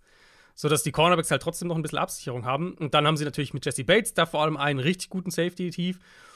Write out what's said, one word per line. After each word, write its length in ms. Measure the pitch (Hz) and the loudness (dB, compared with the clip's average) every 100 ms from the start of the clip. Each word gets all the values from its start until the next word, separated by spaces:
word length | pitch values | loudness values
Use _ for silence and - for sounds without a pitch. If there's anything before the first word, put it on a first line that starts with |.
| _ _ _ _ _ | _ _ _ _ _
sodass 300 | - 147 156 | -4 0 0
die 80 | 151 | 0
Cornerbacks 380 | - 165 170 160 | 4 4 4 2
halt 120 | 139 | 0
trotzdem 240 | 170 165 175 | -2 -4 -4
noch 60 | 165 | -4
ein 60 | |
bisschen 160 | 151 143 | -2 -2
Absicherung 460 | 185 - - 123 | -4 -6 -8 -6
haben. 300 | 123 135 180 | -2 -2 -2
Und 200 | - 151 | -6 0
dann 120 | 151 147 | 4 4
haben 80 | 156 | 2
sie 80 | |
natürlich 280 | 147 143 139 | -2 -4 -6
mit 140 | 135 147 | -4 -4
Jesse 160 | - | -2
Bates 300 | 123 202 - | 2 2 2
da 120 | - 165 | 0 0
vor 160 | 151 | 2
allem 140 | 156 147 | 0 0
einen 220 | 143 135 | 0 0
richtig 320 | 139 185 - | 0 -2 -4
guten 200 | 190 180 | -8 -4
Safety 380 | 165 175 175 180 | -2 -2 -2 -6
tief. 280 | 175 175 180 _ - - | -4 -4 -4 _ -20 -20